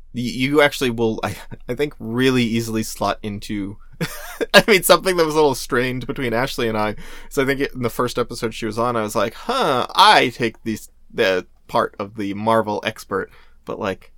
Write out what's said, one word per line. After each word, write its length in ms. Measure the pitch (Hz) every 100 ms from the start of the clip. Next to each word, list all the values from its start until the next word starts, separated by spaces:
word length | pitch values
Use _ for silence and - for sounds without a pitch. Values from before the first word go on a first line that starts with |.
| - 120
y-, 60 |
you 400 | 123 107 131 147
actually 280 | 143 - 131
will, 300 | 117 113 110
<laughs> 20 |
I, 120 | 104 95 - - -
I 60 | 123
think, 180 | 147 -
really 420 | 113 117 131 127
easily 380 | 117 117 113 113
slot 380 | 107 - 101 98
into, 560 | 107 101 - 104 98 104 - -
<laughs> 520 | 170 - - - - 208
I 80 | -
mean, 140 | 196
something 360 | - 175 175 180
that 80 | 156
was 100 | 151
a 20 |
little 160 | 151
strained 540 | 127 - 123 127 127 123
between 260 | 135 123
Ashley 340 | 113 113 - 117
and 100 | 110
I. 180 | 107 104 - - -
So 140 | -
I 20 | 131
think 140 | 135
in 240 | 139 127
the 80 | 120
first 260 | - 123 -
episode 380 | 120 120 117 110
she 100 | 113
was 140 | 104
on, 160 | 123 117
I 80 |
was 120 | 107 110
like, 200 | 101 -
"Huh, 500 | - 254 185 123 -
I 360 | - 202 165 135
take 340 | - 117 -
these, 260 | 113 107 - _ -
the 320 | - 104 92 92 _ -
part 280 | 120 110 -
of 160 | 101 110
the 180 | 101
Marvel 480 | 101 110 113 104 104
expert." 460 | 107 - - 95 - - - - -
But, 140 | 110
like, 320 | 101 92 -